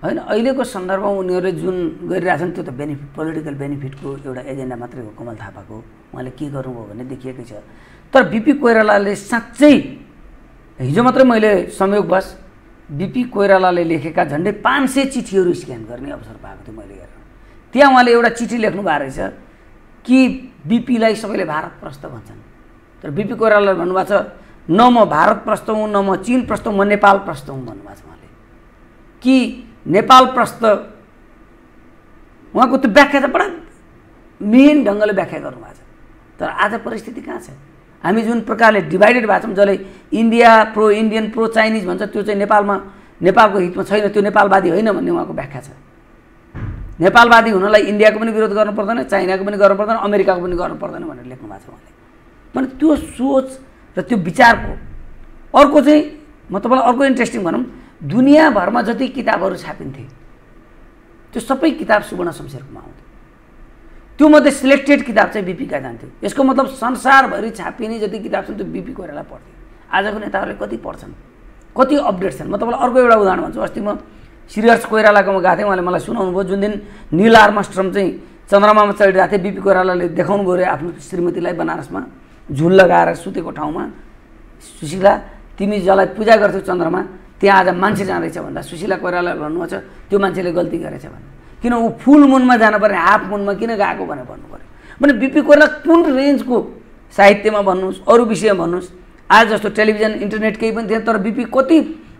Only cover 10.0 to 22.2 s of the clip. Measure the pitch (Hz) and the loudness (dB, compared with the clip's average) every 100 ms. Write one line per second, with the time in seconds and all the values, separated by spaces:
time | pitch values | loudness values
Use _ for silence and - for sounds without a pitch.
10 | - - - - - - - - 131 165 | -20 -20 -20 -20 -20 -20 -20 -10 -4 0
11 | 254 269 262 226 214 190 175 - 196 208 | 2 4 4 4 2 2 -2 -4 -2 0
12 | 170 180 190 - - - - - - 143 | 0 -2 -2 -16 -20 -20 -20 -20 -14 -10
13 | 190 254 247 208 196 190 185 175 165 160 | -6 -6 -6 -2 2 4 2 0 -2 -4
14 | 160 160 160 143 190 208 226 277 262 269 | -4 -4 -4 -2 -4 -2 -2 0 -2 -2
15 | 269 247 - 190 175 147 - 113 110 120 | -4 -6 -4 -2 0 -2 -8 -16 -16 -16
16 | 139 - 110 107 107 98 - 110 98 98 | -14 -16 -18 -20 -20 -20 -20 -20 -20 -20
17 | - - - - - - _ 240 277 254 | -20 -20 -20 -20 -20 -20 _ 2 4 6
18 | 247 240 233 233 240 240 214 175 190 147 | 4 4 2 -2 -6 -4 -4 -4 -4 -4
19 | 135 131 95 - - _ - - - - | -4 -8 -10 -12 -20 _ -20 -20 -20 -12
20 | - 262 262 262 - - 143 233 247 233 | 0 2 2 0 -12 -14 -4 -2 0 0
21 | 220 208 202 208 165 151 170 - - 139 | 0 -2 -6 -6 -6 -6 -8 -14 -18 -18
22 | 156 120 | -18 -18